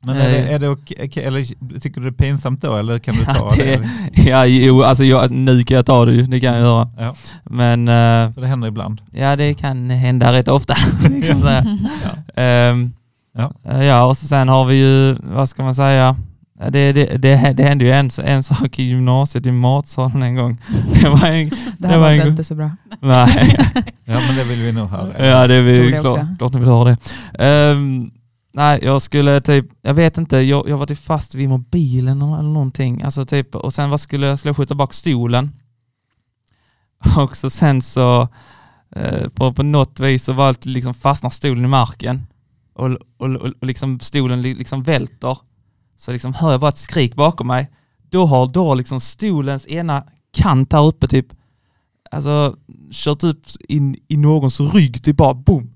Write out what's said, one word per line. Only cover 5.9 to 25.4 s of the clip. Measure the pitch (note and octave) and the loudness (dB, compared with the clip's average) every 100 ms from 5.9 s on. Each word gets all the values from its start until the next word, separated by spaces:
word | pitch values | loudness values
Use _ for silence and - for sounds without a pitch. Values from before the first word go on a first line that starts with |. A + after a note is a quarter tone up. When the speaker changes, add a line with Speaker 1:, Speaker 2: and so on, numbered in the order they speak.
| B2+ | 4
Speaker 2:
det | A#2 | 4
ju. | A#2+ | 2
Det | C3 B2+ | 2 0
kan | B2+ | 0
jag | A#2+ | 2
göra. | A#2+ A#2 A#2+ A#2 | 2 2 0 -6
Speaker 1:
Ja. | A2+ C#3 - - | -10 -10 -20 -20
Speaker 2:
Men, | - B2 A#2+ A#2+ A#2+ | -12 -2 0 2 2
eh, | A#2 A#2 A#2 A2+ | 4 4 4 0
Speaker 1:
Så | A2+ | -4
det | B2+ | -6
händer | C3+ A2+ | -4 -4
ibland? | G#2+ F#2+ G#2+ - | -6 -8 -8 -12
Speaker 2:
Ja, | - C3+ C#3+ | -4 -2 0
det | D3 | -2
kan | D3 C#3 C3 B2 | -2 -6 -6 -4
hända | B2+ B2+ B2+ B2 | -2 0 2 2
rätt | B2 B2 | 2 2
ofta, | C#3 - | 0 0
<laughs> | - - - | 0 0 2
kan | - C#3 E3 | 0 0 0
man | D#3 | 2
säga. | C#3+ A2+ B2+ G#3 G#3 D4 | 2 2 0 -2 -6 -6
Speaker 1:
Ja. | - - - - | -10 -10 -12 -2
Speaker 2:
Ehm, | B2+ A#2+ A#2+ A#2+ A#2+ - _ _ _ - | 2 4 2 2 -4 -8 _ _ _ -8
Speaker 1:
Ja. | A#2+ - | -8 -8
Speaker 2:
eh, | - C3+ | -6 0
ja, | C#3 B2 | 2 4
och | B2 C3+ | 4 0
så | D3 | -2
sen | C#3+ C3 | 0 2
har | C3 | 2
vi | B2+ C3+ | 4 4
ju, | C3+ C3+ C3+ C3 | 4 4 2 0
vad | - G2+ C3+ | -6 -4 -4
ska | - | -4
man | C3 | -4
säga? | C3 C#3 C3+ C3 C3 - - _ _ | 0 2 4 4 2 -6 -18 _ _
Ja, | - | -4
det, | C#3 C#3 | 0 2
det, | C#3 C#3+ C3 | 2 0 2
det, | C3+ C#3 C3+ C3 | 4 4 4 2
det | |
hände | C3+ C#3+ | 2 4
ju | B2 | 2
en, | C3 C#3 - | 2 0 -2
en | C#3 C#3 | -2 -2
sak | C3+ - C#3 - | 0 -2 -2 -4
i | |
gymnasiet | B2+ B2+ B2+ B2+ C#3+ B2 B2+ | -2 0 2 2 0 -2 -2
i | |
matsalen | B2 B2 C#3 C#3+ - C3 A#2 | 0 2 0 -2 -4 -2 -2
en | B2 | -2
gång. | B2+ B2 A#2+ - - | -2 -4 -6 -6 -4
<laughs> | - - | 2 4
Det | D3 | 6
var | C#3+ E3+ | 4 4
en, | D#3+ D#3 | 0 -2
Speaker 3:
Det | A#3 A#3+ F#3+ | -6 -10 -6
Speaker 2:
det | F3+ | 0
Speaker 3:
här | E3 | 4
Speaker 2:
var | |
Speaker 3:
var | D#3 | 6
Speaker 2:
en | D3+ | 4
Speaker 3:
inte | D3+ | 2
Speaker 2:
gång. | D#3 | 0
Speaker 3:
så | D#3+ | -4
bra. | D#3 D3+ E3 _ G#3+ | -6 -8 -8 _ -8
Speaker 2:
Nej. | C3+ B2+ B2 - - - B3+ | 2 4 6 6 4 4 2
Speaker 1:
<laughs> | C4 - - | 0 -6 -10
Ja, | - A#2 B2+ | -6 -2 -2
men | C3 | -2
det | |
vill | B2 A#2+ | -2 -4
vi | A#2 | -4
nog | A2+ G#2 | -4 -6
höra. | F#2 F#2 - C3+ | -6 -8 0 4
Speaker 2:
Ja, | B2+ | 6